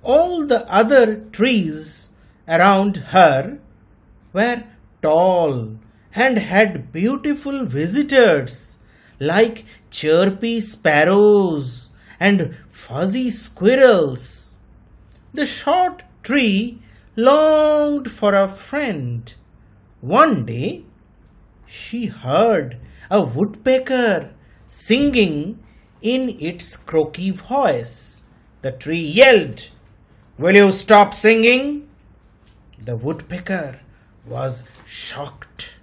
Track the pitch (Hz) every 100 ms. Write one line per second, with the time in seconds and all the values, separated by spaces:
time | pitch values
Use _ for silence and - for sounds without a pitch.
0 | - 285 349 349 294 233 - 190 220 277
1 | 220 214 - - 240 233 165 156 156 -
2 | - _ _ _ - 165 190 196 202 196
3 | - 185 170 135 190 285 _ _ _ _
4 | _ _ _ 185 233 240 - _ _ _
5 | 151 156 185 180 160 131 107 110 _ _
6 | _ 196 254 226 - 190 214 165 - 160
7 | 208 277 294 294 277 277 233 131 160 240
8 | 294 269 226 151 120 - - - _ _
9 | _ _ 143 180 226 226 - - _ -
10 | 156 165 196 190 226 233 202 - 165 147
11 | 160 196 208 202 190 151 127 120 - -
12 | _ - 190 202 147 - - - - 127
13 | 190 233 247 - - - 185 262 262 202
14 | 147 123 - - - _ _ _ _ _
15 | _ _ _ 302 285 - - 349 359 359
16 | - _ - 277 233 196 240 233 - -
17 | _ - 240 294 311 311 302 302 294 294
18 | - - 208 202 196 196 - 285 269 165
19 | 123 117 120 - _ _ _ _ _ _
20 | 120 208 311 190 110 117 175 349 - _
21 | _ _ _ _ _ _ _ - - 233
22 | 220 - 123 151 226 196 135 - - -
23 | - 208 147 123 208 - - 262 262 262
24 | 233 180 143 - _ _ _ - - 240
25 | 285 247 190 147 160 226 - _ _ _
26 | 220 254 254 - 151 175 - - - 160
27 | 151 160 190 185 - 262 247 123 117 -
28 | - - _ _ _ _ 139 - 139 170
29 | 156 180 269 226 143 - - _ _ _
30 | _ _ _ - 160 202 202 190 - 208
31 | 202 - 220 226 233 254 285 294 - _
32 | _ _ _ _ _ _ _ - 110 117
33 | 127 160 - 180 - 190 143 127 _ _
34 | _ _ - 120 131 120 - - - -
35 | - 135 143 - - - - -